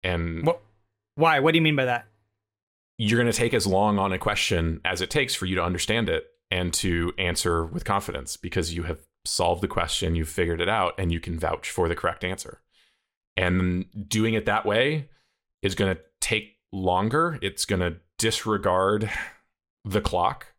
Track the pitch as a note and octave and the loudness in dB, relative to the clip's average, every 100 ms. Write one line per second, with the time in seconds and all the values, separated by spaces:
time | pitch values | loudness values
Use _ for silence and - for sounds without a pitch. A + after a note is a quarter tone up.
0 | F#2 F2 E2+ E2 D3+ F3 _ _ _ _ | -2 -2 -2 0 0 0 _ _ _ _
1 | _ - D#3+ D3 D3+ D#3+ D#3+ D3 B2+ A#2+ | _ 0 4 4 4 4 4 4 0 -2
2 | - _ _ _ _ _ _ _ _ - | -6 _ _ _ _ _ _ _ _ -4
3 | G#2+ A#2 A#2 A2 A#2 - G2 F#2+ G#2 G2+ | 0 4 2 2 2 2 2 4 4 2
4 | G2 F#2 G#2 G#2 - F2 E2 D#2+ F2+ F2 | 0 0 -2 0 0 2 0 -2 -4 -4
5 | F#2 D3+ C3 - F#2 F#2 E2+ F2 - A2 | -2 0 0 -2 -2 0 0 -2 0 0
6 | G#2+ E2 - _ _ F#2 F2+ - F#2+ E2+ | 0 -2 -4 _ _ -2 0 0 0 0
7 | E2+ - F#2 E2 F2+ E2+ E2 - - G2+ | 0 -2 -2 0 0 0 -2 -6 -2 -2
8 | G2+ C#2+ C2 - F2 - E2 E2+ E2 D#2+ | -2 -10 -10 -12 -4 -2 -2 -4 -6 -8
9 | _ _ - - F2 E2+ G2 - E2 - | _ _ -6 0 2 2 0 0 -2 -2
10 | E2+ E2 D#2 - E2+ E2 F2 G#2+ F2+ - | 0 0 -2 -2 0 0 0 2 0 0
11 | F#2 E2 - E2 D#2+ E2 - - E2+ E2+ | -2 -2 -4 -4 -2 -4 -6 -2 0 0
12 | F#2 - F#2 F#2 - - _ _ _ _ | -2 -4 -6 -6 -10 -16 _ _ _ _
13 | _ _ _ - F2+ F2+ F2+ F2+ F#2+ G#2+ | _ _ _ 0 2 2 2 0 -4 -12
14 | F#2 A2 A2 A2 G#2 G#2+ G#2 G#2+ C3+ D#3 | -4 0 2 0 0 0 2 2 2 0
15 | C#3+ _ _ _ _ _ G2 F#2+ G2+ F#2 | -6 _ _ _ _ _ -4 0 0 0
16 | - _ - G#2+ G#2 _ _ G2 F#2 F2+ | -8 _ -2 -2 -4 _ _ -2 2 2
17 | G#2+ D3 E3+ D3 G2 - - G2 F2 E2 | 2 2 0 -2 -6 -4 -2 0 0 -4
18 | _ - A2+ - A2 G#2 G2 F#2 F#2+ G#2 | _ -2 -2 0 -2 0 2 4 4 2
19 | G#2+ - - - _ _ _ _ G2+ G2+ | -2 -6 -10 -14 _ _ _ _ -2 -2
20 | - F#2 F2 - - | 0 0 0 -2 -14